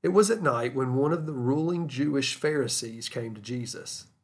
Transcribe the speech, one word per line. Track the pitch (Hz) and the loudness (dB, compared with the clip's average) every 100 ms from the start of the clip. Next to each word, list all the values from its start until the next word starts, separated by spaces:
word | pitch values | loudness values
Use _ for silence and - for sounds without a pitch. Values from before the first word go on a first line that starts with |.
It | 190 | 6
was | 185 208 | 6 6
at | 220 | 4
night | 160 120 123 127 | 2 2 0 0
when | 131 | 2
one | 127 143 | 2 2
of | 165 156 | 2 -2
the | |
ruling | 139 123 139 160 175 165 | -2 2 2 2 -2 -4
Jewish | 123 147 139 131 - | -2 0 0 -2 -2
Pharisees | 151 151 123 - 117 113 113 | 0 0 0 -2 -6 -10 -8
came | 127 113 | -6 -8
to | 107 | -8
Jesus. | 104 123 120 - - - - _ | -8 -6 -6 -10 -12 -14 -16 _